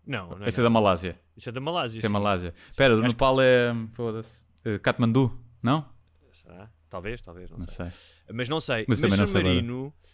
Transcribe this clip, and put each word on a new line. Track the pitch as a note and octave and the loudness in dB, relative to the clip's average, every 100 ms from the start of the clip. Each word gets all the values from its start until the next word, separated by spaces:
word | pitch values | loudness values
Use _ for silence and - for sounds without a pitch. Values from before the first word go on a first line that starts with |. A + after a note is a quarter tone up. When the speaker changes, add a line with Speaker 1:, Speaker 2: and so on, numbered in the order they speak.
| - | -10
Speaker 1:
Não, | B2+ F2+ | -10 -10
não | F2 | -10
é | G#2 | -4
Speaker 2:
Essa | A#2+ | 2
é | |
Speaker 1:
não. | A#2 | 4
Speaker 2:
da | |
Malásia. | A2+ G#2 F2+ F2+ E2 _ - | 4 4 2 -2 -10 _ -18
Speaker 1:
Isso | B2+ | -14
é | |
da | A#2 | -10
Malásia, | C#3 E3+ B2+ A2 | -6 -4 -4 -4
Speaker 2:
Isso | A2 | -2
é | |
Speaker 1:
sim. | |
Speaker 2:
Malásia. | G2+ G2+ F#2+ F2 - - | 0 0 0 -4 -12 -8
Espera, | - C#3 | 2 4
do | A2 | 4
Speaker 1:
Acho | B2 | 2
Speaker 2:
Nepal | A#2 C3+ C3 | 2 2 4
é, | C3 B2+ A#2+ A#2 A2+ | 6 6 4 -2 -8
foda-se, | A2+ A#2 A2 A2 - _ _ | -8 -8 -8 -10 -18 _ _
eh, | A#2 G#2 | -6 -2
Katmandu, | - A#2 A#2 A#2 C3 - - _ | -2 2 2 4 2 -2 -16 _
não? | A#2+ D3+ D3 - _ _ _ | -2 -2 -4 -18 _ _ _
Speaker 1:
Será? | _ - F2 A2 _ _ | _ -20 -20 -20 _ _
Talvez, | F#2+ F#2 A#2+ | -12 -10 -10
talvez, | - E2+ F2+ | -12 -18 -16
não | E2+ | -12
Speaker 2:
Não | F2 | -12
Speaker 1:
sei. | - F2 | -10 -12
Speaker 2:
sei. | - - - - | -12 -20 -20 -12
Speaker 1:
Mas | A2+ B2 | -8 -4
não | D#3+ | -4
sei. | - A#2+ A2 | -4 -4 0
Speaker 2:
Mas | A2 | 0
Speaker 1:
Mas | |
Speaker 2:
também | G#2+ G2 | 2 2
não | G2+ | 2
Speaker 1:
San | |
Speaker 2:
sei | G2 | 2
agora. | F2+ | 2
Speaker 1:
Marino, | F2+ A#2 B2 C#3 - _ | 2 0 -6 -10 -14 _